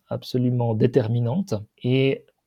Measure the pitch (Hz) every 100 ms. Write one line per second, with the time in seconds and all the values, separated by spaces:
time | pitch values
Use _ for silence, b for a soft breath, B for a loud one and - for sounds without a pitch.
0 | - 117 - 127 123 123 117 110 123 113
1 | 110 120 117 156 190 104 107 _ 123 131
2 | 135 135 - _